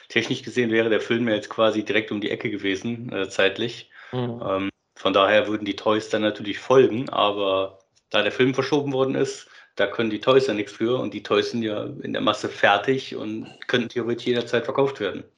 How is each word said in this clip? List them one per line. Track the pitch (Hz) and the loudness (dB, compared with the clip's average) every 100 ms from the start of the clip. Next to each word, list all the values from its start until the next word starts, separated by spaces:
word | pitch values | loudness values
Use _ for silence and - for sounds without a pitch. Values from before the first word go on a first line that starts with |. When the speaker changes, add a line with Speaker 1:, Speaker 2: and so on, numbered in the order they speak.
| - | -4
Speaker 1:
technisch | 117 113 - | -2 -2 -4
gesehen | 113 120 117 | -4 0 2
wäre | 113 113 | 4 4
der | 104 | 2
Film | - 117 120 | 2 0 2
ja | |
jetzt | 104 - | 0 -2
quasi | - 110 107 | 2 2 2
direkt | 104 107 110 | 0 0 0
um | 104 | -4
die | - | -4
Ecke | - 117 | -4 -4
gewesen, | 101 98 95 117 117 123 | -4 -2 -2 -4 -6 -6
äh, | 101 95 | -6 -4
zeitlich. | - 98 98 120 - - - - | 2 2 2 -6 -6 -16 -20 -8
Speaker 2:
Mhm. | 127 120 117 101 | -4 -4 -4 -4
Speaker 1:
Ähm, | 95 98 - _ - | -2 -2 -8 _ -4
von | 101 | 2
daher | 98 98 104 104 | 4 6 4 2
würden | 107 | -2
die | 101 95 | -4 -2
Toys | 110 107 - | 0 0 0
dann | 107 | 0
natürlich | 107 104 104 95 | 0 -2 -8 -6
folgen, | - 135 113 113 135 | 4 6 6 2 -4
aber | - 104 101 98 95 95 - _ _ _ | 0 0 0 0 0 -2 -8 _ _ _
da | 107 | 0
der | 101 | 2
Film | - 127 | 2 2
verschoben | 135 127 147 135 | 2 0 0 0
worden | 131 135 135 | 0 0 0
ist, | 135 - - - - | -2 -4 -16 -20 -10
da | - 101 | -2 -2
können | - 113 | 0 -2
die | 104 | 0
Toys | 131 131 131 | 4 4 4
ja | |
nichts | 104 101 | -2 -4
für | - 113 131 | -2 0 0
und | 113 | -2
die | 104 | -6
Toys | - 104 104 | 0 2 2
sind | 120 | -2
ja | 110 107 117 - | -2 -4 -6 -8
in | 117 | -6
der | 107 | -2
Masse | 107 104 104 | 0 0 -4
fertig | - 107 101 135 131 - 117 | 0 4 4 2 -2 -2 -8
und | 107 107 117 - - | -8 -8 -10 -14 -2
könnten | 120 113 | -2 0
theoretisch | 123 113 117 127 | -4 -4 -2 -2
jederzeit | 123 117 117 | -2 0 -2
verkauft | - - 135 - | -2 0 0 0
werden. | 98 - - | -6 -6 -12